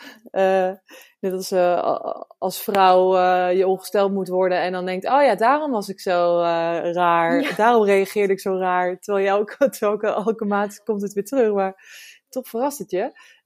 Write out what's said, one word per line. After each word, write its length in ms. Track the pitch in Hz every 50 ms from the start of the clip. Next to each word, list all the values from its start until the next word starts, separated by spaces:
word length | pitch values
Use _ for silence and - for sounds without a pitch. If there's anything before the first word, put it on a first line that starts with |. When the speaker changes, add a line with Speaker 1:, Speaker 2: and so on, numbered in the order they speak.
| - - - - _ -
Speaker 1:
Eh, 420 | _ - 190 190 190 190 185 185 190 202 _ _ - - - _ _ _
net 120 | - 190 185
als, 180 | 185 190 -
eh, 100 | 202 185
a-, 460 | 180 180 175 170 - - 156 - -
a-, 200 | - - - - _ - _
als 240 | - 190 180 - -
vrouw, 540 | - 196 196 190 185 185 185 185 185 190
eh, 400 | 185 180 180 185 180 180 180 180 190
je 80 | 190
ongesteld 460 | 185 190 180 - - - 208 196 196 196
moet 160 | 196 185 175
worden 300 | 180 185 190 185 180 175
en 120 | 151 180 185
dan 120 | 185 180
denkt: 200 | 185 185 185 190
"Oh 160 | - 247 277 285
ja, 120 | 269 214
daarom 360 | 180 214 233 269 294 311 302
was 180 | 262 214 196 196
ik 120 | 190 -
zo, 380 | - 202 180 175 175 175 175 175
eh, 520 | 170 170 170 170 165 170 170 170 - 175 170
raar. 480 | 175 180 175 170 170 165 165 170 170
Speaker 2:
Ja. 140 | - 285 190
Speaker 1:
Daarom 280 | - 208 233 240 233 214
reageerde 480 | 196 202 196 196 190 - 214 202 196 196
ik 80 | 190
zo 160 | - 208 190
raar." 420 | 185 185 185 180 180 180 180 185 185
Terwijl 260 | - - 202 196 196
je 80 | 196 196
ook, 180 | 208 220 208 - - 285
<laughs> 80 | 269
terwijl 220 | 202 - - 208 208
ook 100 | 208 214
automatisch 800 | 214 - - 202 226 220 220 220 202 202 202 208 202 208 - _
komt 200 | - 220 202 202
het 100 | 202 202
weer 120 | 202 202
terug. 300 | 202 - 269 233 214 208
Maar 480 | 196 196 190 190 _ _ - - - - - - _ _ _
toch 200 | - 262 247 -
verrast 300 | - 226 247 285 277 -
het 120 | 190 -
je. 300 | - 180 208 285 - _ - - - _ _